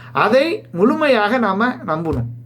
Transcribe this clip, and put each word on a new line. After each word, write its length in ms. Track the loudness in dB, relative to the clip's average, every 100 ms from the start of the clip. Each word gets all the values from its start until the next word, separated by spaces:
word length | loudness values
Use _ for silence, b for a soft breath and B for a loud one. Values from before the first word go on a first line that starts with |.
| B
அதை 540 | -2 2 4 2 -2 -8
முழுமையாக 680 | 0 2 2 2 2 2 0
நாம 380 | 0 0 -2 -2 -6
நம்பணும். 420 | -4 -2 -4 -6 -10